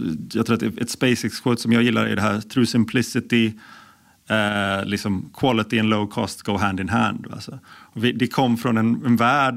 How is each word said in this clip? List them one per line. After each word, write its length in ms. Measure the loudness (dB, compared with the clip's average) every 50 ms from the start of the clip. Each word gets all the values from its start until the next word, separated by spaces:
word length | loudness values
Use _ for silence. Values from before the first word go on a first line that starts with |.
| -4 -4 -4 -6 -6 -4
jag 140 | -2 0 0
tror 100 | 2 0
att 60 | 0
ett 280 | 0 -2 -2 -4 -6 -6
SpaceX-quote 680 | -4 -2 0 0 0 0 -2 -6 -6 -4 -2 -2 -2 0
som 120 | 0 2
jag 100 | 2 4
gillar 240 | 4 2 2 2 0
är 100 | 0 0
det 60 | 0
här: 180 | 0 0 0 -2
"Through 260 | -4 -4 0 0 2 2
simplicity, 840 | 4 2 2 2 2 0 0 0 -2 -4 -2 0 2 2 2 2 -2 -6 -14 -20 -20 -20 -20 -20 -20 _ _ _ _ _ _ -2
eh, 540 | 0 0 0 0 0 0 0 0 -2 -2 -2
liksom, 460 | -2 -4 -4 -2 -2 -4 -4 -6 -8 -6
quality 440 | -2 0 2 2 2 0 0 0 0
and 100 | 2 2
low 180 | 2 0 0
cost 360 | -2 -4 -4 -4 -4 -6 -8
go 140 | -4 -2 -2
hand 240 | 0 0 0 -2 -2
in 80 | -4 -2
hand." 380 | 0 0 0 0 -2 -6 -10 -12
Alltså, 260 | -12 -14 -14 -14 -16 -18 -18
och 380 | -20 -20 -20 -20 -16 -6 -2 0
vi, 80 | 0
det 140 | 0 0 -2
kom 300 | -2 0 2 2 2 2
från 200 | 2 0 0 2
en, 260 | 2 2 2 0 0 2
en 100 | 2 4
värld 380 | 4 4 4 4 4 2 2 0